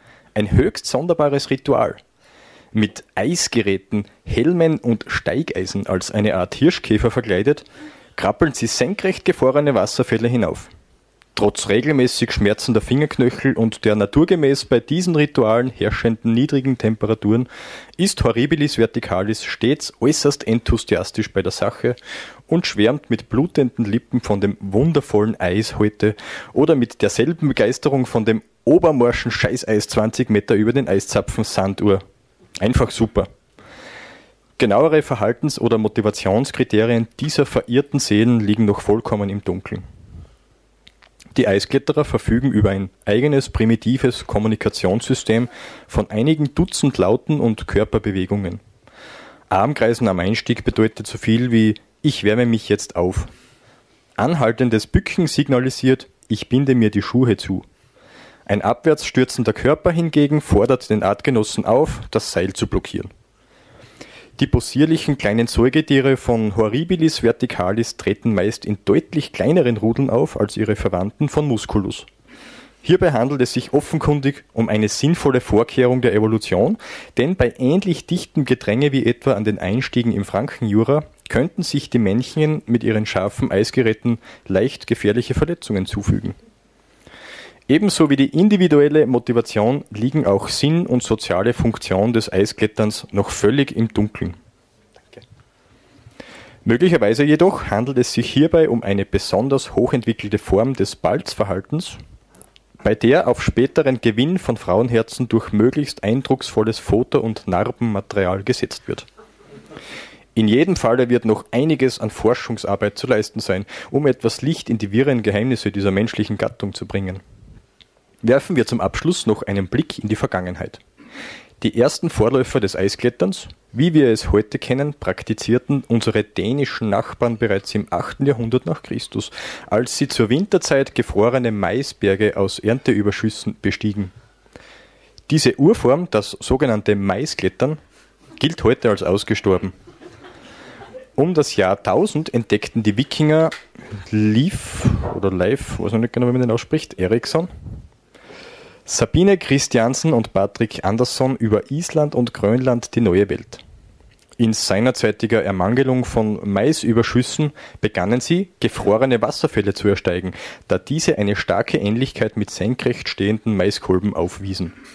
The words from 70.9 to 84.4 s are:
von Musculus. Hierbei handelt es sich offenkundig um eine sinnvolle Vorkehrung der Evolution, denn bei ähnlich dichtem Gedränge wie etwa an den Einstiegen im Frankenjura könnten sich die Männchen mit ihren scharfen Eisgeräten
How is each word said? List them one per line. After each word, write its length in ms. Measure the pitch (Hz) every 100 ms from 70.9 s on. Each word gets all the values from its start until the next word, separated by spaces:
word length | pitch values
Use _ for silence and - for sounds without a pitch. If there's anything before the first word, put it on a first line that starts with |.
| 90 95 - 147
von 160 | -
Musculus. 640 | 151 113 - 107 95 - - _ _ - - - - _
Hierbei 300 | - 180 180
handelt 300 | 127 127 143
es 120 | 127
sich 200 | - -
offenkundig 720 | 143 - 156 147 147 135 139 -
um 160 | - 113
eine 200 | 107 107
sinnvolle 520 | - 143 175 147 127
Vorkehrung 640 | - 101 117 - 123 127
der 120 | 120
Evolution, 640 | 104 110 110 - 90 123 226 - - - -
denn 180 | 160
bei 180 | 185 123 -
ähnlich 480 | 131 170 202 165 -
dichtem 380 | 180 - -
Gedränge 480 | 135 127 - 110 147
wie 140 | 135 113
etwa 260 | 120 -
an 100 | 104
den 160 | 107 101
Einstiegen 540 | 85 110 - - 117
im 120 | 101
Frankenjura 800 | 101 95 135 - 113 101 117 143 - _ -
könnten 360 | - 156 -
sich 260 | 175 143 -
die 80 | 123
Männchen 640 | 104 107 127 - 151 156 -
mit 180 | 117
ihren 220 | 107 107 107
scharfen 440 | - 98 - 127
Eisgeräten 680 | 95 110 - 113 110 123 113 - -